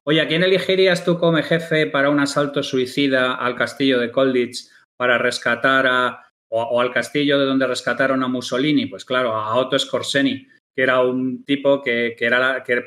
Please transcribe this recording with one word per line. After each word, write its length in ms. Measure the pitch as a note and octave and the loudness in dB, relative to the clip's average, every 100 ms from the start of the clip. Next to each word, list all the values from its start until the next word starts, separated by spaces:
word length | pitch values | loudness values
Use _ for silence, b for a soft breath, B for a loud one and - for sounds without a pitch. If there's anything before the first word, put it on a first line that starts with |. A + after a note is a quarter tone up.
oye, 180 | - D#3 | -2 0
¿a 60 | C#3+ | 2
quién 160 | D#3 | 0
elegirías 600 | F#3 F#3+ F#3 F#3+ F#3+ F3 | 2 2 2 2 4 2
tú 140 | - E3+ | 0 0
como 240 | E3+ D#3+ | 2 2
jefe 460 | C#3+ E3 E3+ D#3 D3 | 0 -2 0 -2 0
para 220 | C#3 C#3 | 0 2
un 100 | D3 | 2
asalto 420 | C#3+ D3 C#3+ C#3+ | 0 0 -2 -2
suicida 760 | C3+ C3 B2 - C#3 C3 B2+ B2+ | -2 -2 -2 0 0 2 0 -2
al 200 | B2 A#2+ | -4 -2
castillo 440 | A#2 - C3+ C3 | -4 0 0 2
de 120 | A#2 | 0
Colditch 580 | C3+ C3+ B2+ A#2+ - - b b - | 0 2 2 -2 -6 -18 b b -4
para 200 | B2 A#2+ | 0 2
rescatar 720 | A#2+ A#2+ B2 A#2 C3+ C3+ C3 | 0 -2 -2 0 2 4 4
a... 400 | B2+ B2 - - _ - | 2 0 -4 -18 _ -6
o, 100 | A2+ | -4
o 200 | A#2+ A#2+ | 0 0
al 120 | B2 | 0
castillo 460 | B2+ - D3 C#3+ C#3 | -2 -2 -2 2 2
de 60 | C3+ | 2
donde 200 | C3+ B2+ | 0 0
rescataron 560 | B2 - A#2+ C3+ C3 | -2 -4 0 0 0
a 40 | C3 | -2
Mussolini? 580 | B2+ A#2+ B2+ D3 D3 A2+ | -4 -4 -2 2 0 0
Pues 200 | F#2+ - | -8 -4
claro, 300 | B2+ B2 A2 | -2 -2 -2
a 200 | G#2+ A#2 | -2 -2
Otto 220 | C3 C#3 | 0 -2
Skorzeny, 680 | - B2 - C#3 C#3 A2+ b b _ - | -2 -4 -2 0 0 -2 b b _ -2
que 80 | |
era 180 | C3 B2+ | 0 2
un 420 | B2+ B2+ B2+ B2 | 2 0 -4 -6
tipo 380 | - C#3 C#3 C#3 | -4 -2 2 0
que, 340 | C3+ A#2 A#2+ A#2 | 0 -2 -2 -2
que 80 | A#2 | 0
era 140 | B2 | 2
la, 240 | C3 C3 | 0 -2
que, 200 | B2+ B2 | -2 -2